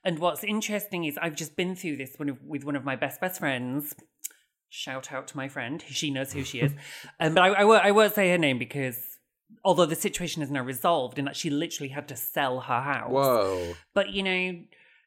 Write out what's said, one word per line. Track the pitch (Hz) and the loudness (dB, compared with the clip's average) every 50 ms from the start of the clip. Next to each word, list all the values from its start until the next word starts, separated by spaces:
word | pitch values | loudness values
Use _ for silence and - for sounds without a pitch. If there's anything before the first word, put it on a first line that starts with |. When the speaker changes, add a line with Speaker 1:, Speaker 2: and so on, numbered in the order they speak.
| _ | _
Speaker 1:
And | 190 170 151 | -2 -2 2
what's | 165 - 151 - - | 0 0 0 0 -4
interesting | 202 214 214 208 - 208 208 202 - - 175 170 | -2 -2 -2 -2 -2 -4 -4 -4 -4 -6 -4 -4
is | 151 143 - | -2 -2 -2
I've | 165 170 156 | -2 -2 -2
just | - 165 147 - | -4 -8 -8 -4
been | - 185 180 185 | -2 -2 -2 -2
through | 180 - 175 147 | -4 -6 -6 -6
this | 127 131 131 - | -6 -8 -12 -10
one | - 151 143 | -6 -6 -6
of, | 135 120 - | -6 -6 -10
with | 143 151 139 139 | -8 -8 -6 -4
one | 147 143 | -4 -4
of | 139 127 | -4 -2
my | 139 131 | -4 -4
best, | 123 - 135 - - | -2 -4 -6 -4 -4
best | - 185 185 - | -6 -6 -4 -2
friends. | - 147 131 123 123 127 127 147 147 - - - - _ _ _ - - - _ _ _ _ _ _ _ | -2 -2 -2 -2 -2 -2 -4 -4 -6 -6 -12 -14 -18 _ _ _ -14 -14 -14 _ _ _ _ _ _ _
Shout | - - - 143 131 131 131 - 147 | -14 -12 -10 -8 -10 -10 -10 -8 -10
out | 131 - - | -8 -10 -8
to | - | -8
my | 147 131 | -8 -8
friend. | 135 135 143 123 117 143 165 - | -8 -6 -8 -6 -6 -8 -8 -10
She | - 131 - - 151 | -8 -6 -4 -2 -2
knows | 139 131 135 - - | -2 -4 -4 -6 -6
who | 143 135 | -8 -8
she | - - 82 | -6 -2 0
is. | - 143 143 - - - - | 0 0 0 -2 -12 -16 -16
Speaker 2:
<laughs> | - - - - _ | -16 -18 -20 -6 _
Speaker 1:
Um, | - 127 160 | 0 2 6
but | 185 180 | 6 6
I, | 190 202 196 | 6 6 6
I, | 202 | 8
won't, | 208 220 208 180 | 8 8 8 8
I | 202 | 8
won't | 202 214 220 208 208 | 8 8 6 6 6
say | 214 196 180 | 4 4 4
her | 180 | 4
name | 175 160 143 131 120 | 4 4 2 2 0
because | 123 123 - 143 135 127 120 - - - - - _ _ _ _ _ _ - _ _ | -2 -4 -4 -4 -4 -4 -4 -8 -12 -14 -18 -20 _ _ _ _ _ _ -20 _ _
although | 190 180 175 175 | 4 6 6 6
the | 151 160 | 4 4
situation | 151 - 202 - - 175 160 - 160 147 | -2 -2 -4 -2 -2 -4 -4 -4 -4 -4
is | 135 | -2
now | 143 139 123 | -2 -4 -4
resolved | 127 131 123 - 180 170 156 127 127 - | -4 -6 -2 2 2 2 2 0 -2 -4
in | - 139 | -4 -4
that | 139 139 | -4 -4
she | - - 165 | -4 -4 -2
literally | 143 143 165 160 - - 147 135 | -2 -2 -2 -4 -6 -8 -8 -8
had | 135 147 143 - | -8 -10 -10 -10
to | 135 | -12
sell | 120 - - - 156 143 131 127 127 | -10 -10 -6 -2 0 0 0 0 -2
her | 123 - 123 117 | -2 -2 -2 0
house. | 131 143 139 123 107 110 | 0 0 -2 -2 -2 0
Speaker 2:
Whoa. | 127 135 139 135 123 113 101 95 95 90 90 85 87 - _ _ _ | 2 4 4 6 6 4 4 2 0 -2 -2 -6 -8 -10 _ _ _
Speaker 1:
But, | 202 196 196 | -2 -2 0
you | 190 196 | -2 -2
know, | 196 190 185 185 185 185 180 170 - _ _ _ _ _ _ _ _ | 0 0 0 0 0 -2 -4 -8 -12 _ _ _ _ _ _ _ _